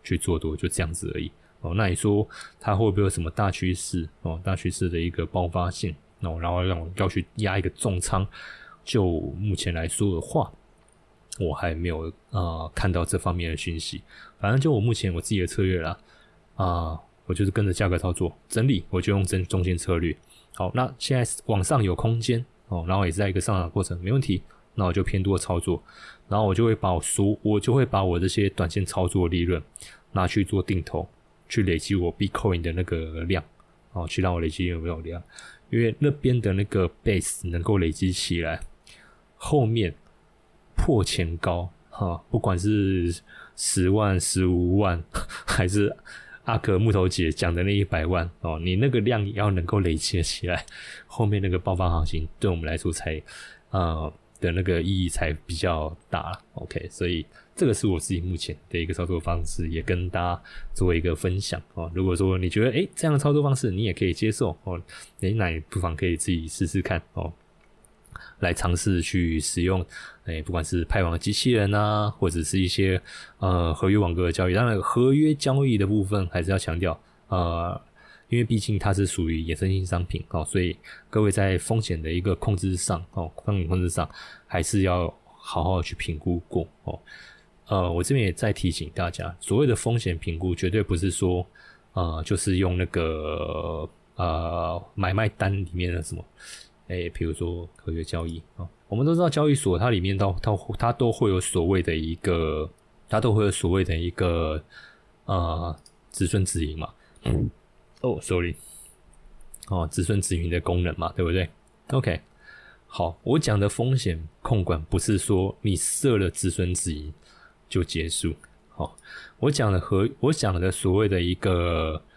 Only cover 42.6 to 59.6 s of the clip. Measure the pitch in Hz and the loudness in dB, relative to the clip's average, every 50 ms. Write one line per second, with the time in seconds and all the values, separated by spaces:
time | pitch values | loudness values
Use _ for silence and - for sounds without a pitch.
42.6 | 90 104 107 104 98 98 95 90 85 87 85 - - - - - - - - - | 2 2 2 4 4 2 2 2 2 0 -2 -4 -8 -16 -20 -20 -20 -18 -10 -6
43.6 | - - - 95 90 92 98 107 107 101 92 90 - - - 92 92 90 90 90 | -4 -2 0 2 4 4 4 4 4 4 2 2 0 0 0 2 4 4 4 4
44.6 | 90 87 92 101 104 92 87 85 82 - - - - - - - - - - - | 4 4 4 4 4 4 2 0 -4 -6 -8 -8 -8 -8 -10 -10 -6 -2 0 2
45.6 | 113 90 95 104 101 104 - - - - - - - - - - - - 113 - | 2 2 2 2 2 2 0 -4 -10 -18 -20 -20 -18 -20 -20 -10 -4 -2 -2 0
46.6 | - - 95 90 110 113 95 98 92 92 - - 87 78 78 - 95 87 85 87 | 2 2 4 4 4 4 4 4 4 4 2 2 0 0 0 0 0 0 2 2
47.6 | 90 98 101 101 98 - - 80 78 85 92 87 85 87 - - - 85 78 82 | 2 2 2 2 2 2 0 0 0 2 2 0 0 -2 -4 -6 -4 -4 -4 -2
48.6 | 85 92 92 95 123 139 127 117 101 117 120 107 101 101 107 98 104 104 98 87 | 0 0 2 2 4 4 4 2 2 2 2 2 0 -2 0 0 2 2 2 2
49.6 | 82 - - 101 92 87 80 78 - - - 90 80 - - - - 87 87 - | 0 2 2 2 2 2 2 0 0 0 0 0 0 0 -2 -4 -2 -2 -2 -2
50.6 | - - - - - - - - - - - - 113 101 104 101 95 95 90 90 | -4 -8 -14 -18 -18 -18 -18 -18 -18 -8 -2 0 2 2 2 2 2 2 0 0
51.6 | - 98 95 90 92 87 82 80 78 - - 80 80 - - - - 101 87 85 | 0 0 0 2 2 2 2 2 2 2 0 0 -2 -4 -4 -2 0 0 0 0
52.6 | 78 78 82 80 - 90 82 - - 82 78 76 - - - - - - - - | 0 -2 -2 -2 -2 -2 -4 -2 -4 -4 -4 -4 -6 -10 -16 -18 -18 -20 -20 -20
53.6 | _ _ - 95 87 82 80 78 78 76 - - _ _ - - - 90 85 92 | _ _ -2 0 0 0 0 -2 -4 -6 -8 -12 _ _ -8 -4 -2 0 0 0
54.6 | 92 95 87 85 85 95 98 95 90 85 - - - 78 78 78 - - 85 80 | 2 2 2 2 2 2 0 0 0 0 0 -2 -2 -2 -2 -4 -6 -8 -6 -2
55.6 | - 90 82 78 78 78 82 - _ _ - 85 76 80 90 - - _ _ - | 0 0 0 0 -2 -6 -8 -10 _ _ -6 -6 -4 -6 -8 -10 -12 _ _ -14
56.6 | - - - - 87 87 - - 92 87 87 80 78 - - - - _ _ - | -14 -10 -8 -8 -10 -10 -6 -4 -2 -2 0 -2 -4 -6 -12 -20 -20 _ _ 0
57.6 | 185 131 104 - - 107 92 82 - - 98 85 85 90 87 80 - - 80 - | 2 2 2 2 2 0 0 0 0 -2 -2 -2 -2 -2 -4 -4 -6 -8 -10 -10
58.6 | - - - 85 82 80 87 - 90 85 90 85 - 85 85 85 82 - - - | -10 -8 -6 -4 -4 -2 -2 -4 -2 -2 -2 -2 -2 -2 -2 0 -2 -2 -2 -2